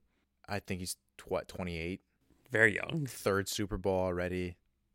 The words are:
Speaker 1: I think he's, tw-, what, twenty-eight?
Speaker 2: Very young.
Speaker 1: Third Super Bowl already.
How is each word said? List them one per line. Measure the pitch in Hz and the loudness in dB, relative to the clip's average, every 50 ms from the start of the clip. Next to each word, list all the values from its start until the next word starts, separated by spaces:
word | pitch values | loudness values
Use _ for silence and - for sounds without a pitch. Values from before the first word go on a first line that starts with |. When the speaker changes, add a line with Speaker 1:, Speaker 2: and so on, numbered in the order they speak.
| _ _ _ _ _ _ _ _ _ - | _ _ _ _ _ _ _ _ _ -6
Speaker 1:
I | 101 98 | -6 -6
think | - - 98 90 | -4 -6 -6 -6
he's, | 90 90 - _ _ _ _ | -6 -8 -8 _ _ _ _
tw-, | - - - | -16 -6 -2
what, | 92 85 - - | -2 -2 -2 -4
twenty-eight? | - - 92 90 85 82 82 87 95 - _ _ _ _ _ _ _ _ _ - | -8 -6 -6 -4 -4 -4 -4 -4 -6 -6 _ _ _ _ _ _ _ _ _ -2
Speaker 2:
Very | 127 107 113 110 95 | 4 6 6 6 6
young. | 90 - - - 165 147 | 4 -4 -4 -2 -2 -4
Speaker 1:
Third | 123 - - - 110 98 98 95 - | -4 -6 -2 0 2 2 2 2 0
Super | - - 107 92 107 | -2 -4 -4 -4 -4
Bowl | 98 92 101 95 92 | -2 0 2 2 2
already. | 92 92 90 87 87 90 90 90 90 90 85 _ _ _ _ _ _ _ | 2 2 0 0 -2 -2 -2 -2 -2 -4 -6 _ _ _ _ _ _ _